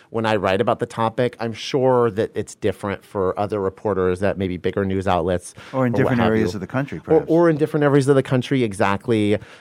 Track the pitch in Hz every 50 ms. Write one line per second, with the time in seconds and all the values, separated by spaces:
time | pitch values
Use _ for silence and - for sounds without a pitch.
0 | - _ - 113 113 110 110 104 90 98 95 98 113 117 113 - 120 110 - -
1 | 113 110 107 - 123 120 - - 113 117 110 - - - - 139 127 131 127 123
2 | 120 117 95 107 107 - - 107 95 - - - - 104 92 - - 101 98 -
3 | - - - 104 92 92 - - 104 95 107 104 95 95 95 - - 107 98 95
4 | 92 92 90 92 104 98 - 85 98 90 90 87 - 92 - 101 98 95 95 98
5 | 92 98 90 87 80 92 90 87 - - - - - - - 131 127 123 117 -
6 | 131 - 127 120 113 110 110 110 107 87 92 101 92 - - 127 143 - - 82
7 | - - 156 160 147 139 160 170 170 170 160 139 156 151 - 151 147 143 135 143
8 | 131 135 143 135 131 - 139 127 120 - 143 131 120 110 95 90 110 98 101 95
9 | - - 117 110 104 104 104 98 - - - -